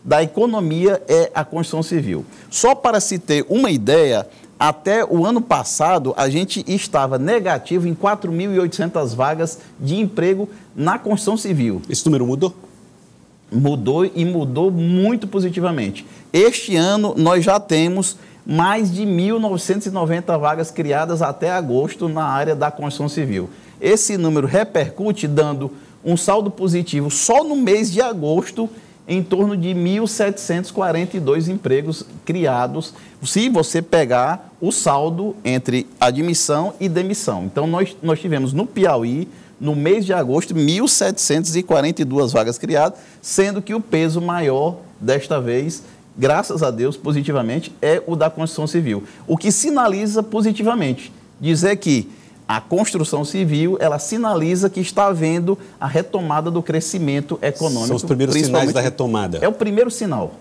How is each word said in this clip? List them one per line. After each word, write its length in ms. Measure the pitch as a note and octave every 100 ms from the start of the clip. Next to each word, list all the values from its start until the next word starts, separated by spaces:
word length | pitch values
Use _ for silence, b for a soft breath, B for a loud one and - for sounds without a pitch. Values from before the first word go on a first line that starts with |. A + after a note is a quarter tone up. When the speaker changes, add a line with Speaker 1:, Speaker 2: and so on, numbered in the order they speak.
Speaker 1:
da 220 | B2+ D3+
economia, 800 | D#3+ - A#3 A3 E3 D#3+ F#3+ F#3+ -
é 200 | E3 E3
a 80 | -
construção 400 | D3+ E3 D#3+ D#3+
civil. 420 | D#3+ E3+ A#2 D#2+ - B B
Só 240 | - A#3
para 280 | C4+ B3 G#3+
se 180 | - F#3
ter 260 | - D3 -
uma 200 | G#3+ C4
ideia, 560 | C#3 G#2 D#3 D3 A2 - B B -
até 460 | D3+ D3+ F#3+ A3
o 220 | - E3+
ano 160 | F#3 A#3+
passado, 720 | A#3+ C#3+ A#2+ - D#3 F3+ C3
a 140 | - C3+
gente 340 | D3 F#3 G3+
estava 540 | - F#3+ - D3 C3+ C3
negativo 640 | D3+ A#3 F#3 C#3+ - F3+
em 80 | E3+
quatro 380 | E3 G3 G#3 G3+
mil 240 | E3 G3+
e 40 | F#3
oitocentas 540 | F3 - E3+ E3+ C3
vagas 460 | A2+ C3+ D#3 E3 - B -
de 200 | C3+ F#3+
emprego 500 | G#3 - F3 G3 G3+ B B
na 240 | - D#3 G#3+
construção 380 | G#3+ G#3 G3
civil. 460 | A3 G#3+ D#3+ A#2 F#2 -
Speaker 2:
Esse 160 | -
número 200 | D#3+ C#3+
mudou? 300 | B2 C#3 F#3 - - - - _ - _ - _ -
Speaker 1:
Mudou 540 | A2+ C#3+ C#3+ A2+ D3+
e 180 | F#3+ F3
mudou 480 | E3+ E3+ C3+ B2+ F#3+
muito 560 | F3 E3+ F3+ G3+ A#3+ G3
positivamente. 800 | G3 F#3 F3+ F3 D#3 G2+ - - B B
Este 460 | E3 A3 A#3+ - E3+
ano, 360 | F3+ G#3 G#3 -
nós 260 | D#3+ F3+
já 160 | E3 G3+
temos 560 | G3+ D#3+ E3+ F#3 F#3 - B B
mais 460 | - D#3 F3+ A3 G3+
de 140 | F3
mil 320 | G#3 E3+ F#3+ A3+
novecentos 480 | A3 F3+ - G3
e 60 | G#3
noventa 460 | F#3+ D#3+ E3 E3+ D#3+
vagas 340 | D3 D#3 D#3+
criadas 500 | - D3 C#3+ D#3+ E3
até 300 | D3+ C3+ E3
agosto 560 | F#3 D3+ B2 D3+ - E3+
na 160 | D#3
área 320 | D3+ C3+ D3+
da 160 | D3 D3+
construção 380 | D3 D3 - D3
civil. 400 | D#3 C3 F#2+ F2+ B B B
Esse 360 | E3 A3 - G3+
número 300 | D#3+ D3+ C3
repercute 800 | F3+ A3 F3 D3+ - G#3 G3+ D3
dando 440 | D3 D3+ C#3 C3+ B B B
um 120 | E3
saldo 340 | E3+ - G#3 G3+
positivo 640 | - F#3 F3 E3+ D3 D3
só 320 | - - B3
no 120 | D#4 C#4+
mês 340 | A#3 G#3 A3
de 100 | F3+
agosto 680 | B3 G3+ D3 E3 - - A3+ B B B -
em 120 | F3+
torno 340 | E3+ F#3+ G3+ G3+
de 160 | E3+
mil 320 | F3+ F3 G3+
setecentos 640 | A3 - G3+ G3+ - E3+ F#3
e 40 |
quarenta 440 | - F#3 E3 F3+ G3
e 20 |
dois 280 | C#3 D3+ E3
empregos 560 | F#3+ - C3+ D3+ D#3 - -
criados, 720 | - F3 D#3 B2 B2+ D3 D#3+ B B B
se 260 | C#3 G3 B3+
você 320 | A3 D3+ E3+
pegar 720 | E3 E3+ C3 B2 C3 F3+ - -
o 100 | E3
saldo 640 | - E3+ C#3 D#3 E3+ G#3 -
entre 440 | - B2+ B2+ B2+ - -
admissão 760 | B2 C3 E3+ E3 - D3 F#3+ -
e 80 | F#3+
demissão. 580 | D#3+ F#3+ G3+ - G2
Então, 200 | F#2+ C#3+
nós, 320 | D#3+ E3+ F#3+ -
nós 160 | E3 D#3
tivemos 340 | F#3 D3 C3
no 140 | C#3 A#3+
Piauí, 600 | - F#3 C3 A#2 C#3 F#3 B B -
no 160 | D3
mês 300 | D3 D3+ G#3+
de 80 | F#3+
agosto, 400 | F3+ B2+ D3 -
mil 320 | E3 D3 F3+ C4
setecentos 680 | - F#2+ - - D3 E3
e 80 | E3
quarenta 400 | F3 D#3+ D3 E3+
e 20 |
duas 260 | C#3+ C3+ B2+
vagas 280 | B2 A2 A#2
criadas, 400 | - F#3 D#3+ - B B
sendo 440 | - - G3 G3+
que 100 | G3
o 80 | A3
peso 400 | G#3+ D#3+ E3 E3
maior, 560 | E3+ F3 D3+ C3 D3+ - - -
desta 400 | A2 C#3 - D3+
vez, 400 | B2 B2 D3+ - B B B
graças 460 | - C3 D#3 G#3 F#3+
a 80 | D3
Deus, 260 | A2+ C3
positivamente, 760 | D3 C3+ D3 C#3+ C#3+ A2+ C#3 - -
é 220 | D3 F3
o 100 | -
da 140 | E3 D#3
construção 380 | D#3+ D#3+ - D3+
civil. 360 | E3+ C#3+ G2+ B B
O 100 | -
que 160 | D#3+ A3
sinaliza 720 | - D#4 C#4+ A#3 F#3+ G#3+ A3
positivamente, 880 | G#3+ G#3+ A3 G#3 A3 A#3 C#3+ B2+ - B B -
dizer 360 | D3 D#3 F#3 G3+
que 340 | F3 C3 - B B B -
a 120 | A2
construção 640 | - F3 G#3+ F3+ D3+ D3+
civil, 540 | D3 F#3+ E3+ D3 E3+ F#3+
ela 200 | D#3 D3
sinaliza 720 | - A3+ A3 F3+ D#3+ F3+ F#3+
que 80 | F#3+
está 260 | F3+ -
havendo 500 | G3+ E3+ D#3+ E3+ F3 G3 B B
a 60 |
retomada 640 | C3+ D3+ D3 G3 E3 D3+ D#3+
do 140 | E3+
crescimento 720 | E3 D#3+ D#3+ F#3+ D3 C#3+ C#3+ E3
econômico, 460 | C#3 C#3+ D#3+ B2 A#2
Speaker 2:
São 60 |
os 80 | B2
primeiros 300 | E3 B2+ C3+
sinais 140 | D3 D3
Speaker 1:
principalmente 260 | B2+ C3+
Speaker 2:
da 80 | C3+
retomada. 560 | B2+ - B2 A2 F#2+ F2
Speaker 1:
É 80 | F#3
o 40 |
primeiro 400 | - G#3+ G#3 A#3+
sinal. 420 | A3+ G#3 A#2+ E2+ -